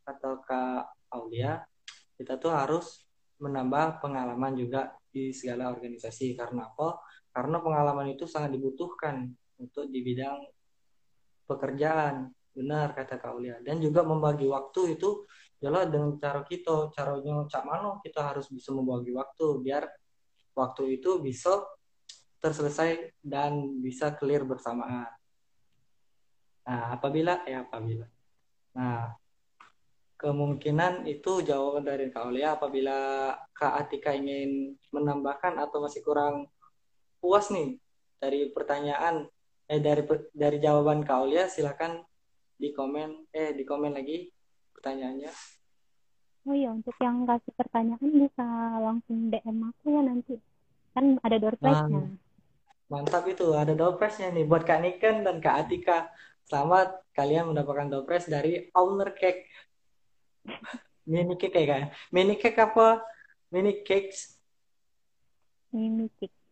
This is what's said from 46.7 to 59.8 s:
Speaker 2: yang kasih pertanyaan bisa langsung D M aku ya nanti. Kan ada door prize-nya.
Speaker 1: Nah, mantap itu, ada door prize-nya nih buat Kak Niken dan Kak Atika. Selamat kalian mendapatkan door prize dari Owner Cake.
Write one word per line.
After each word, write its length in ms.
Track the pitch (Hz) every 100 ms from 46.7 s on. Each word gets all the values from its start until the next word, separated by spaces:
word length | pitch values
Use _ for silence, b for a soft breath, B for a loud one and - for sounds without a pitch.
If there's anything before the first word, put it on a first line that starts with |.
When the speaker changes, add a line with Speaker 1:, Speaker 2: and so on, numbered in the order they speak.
| 226 233 -
Speaker 2:
yang 240 | 247 240 240
kasih 280 | 240 - -
pertanyaan 480 | 247 233 226 233 277
bisa 400 | 302 277 - 240 233 226 226
langsung 560 | 220 226 - 226 226
D 80 | 220 226
M 200 | 220 226
aku 200 | - 302
ya 80 | 294
nanti. 360 | 269 247 - 233 _ _ _ _ _
Kan 240 | - 277 262
ada 160 | 226 220
door 160 | 214 -
prize-nya. 480 | 262 277 151 147 147
Speaker 1:
Nah, 80 | 190 _ _ _ _ _ _ -
mantap 380 | 143 147 180 185
itu, 240 | 185 175
ada 220 | 151 151
door 240 | 151 170 180
prize-nya 320 | 208 - 185
nih 140 | 170 151
buat 180 | 165
Kak 160 | 160 160
Niken 460 | 175 180 220 214 196
dan 160 | 170
Kak 260 | 156 131 160
Atika. 400 | 180 180 170 165 B B B _
Selamat 560 | 143 151 185 185 - - -
kalian 320 | 139 156 165
mendapatkan 400 | 151 139 143 143
door 160 | 135 135
prize 240 | 175 165
dari 400 | 147 156 170 - 180
Owner 340 | 180 202 196 -
Cake. 320 | 185 180 - B B _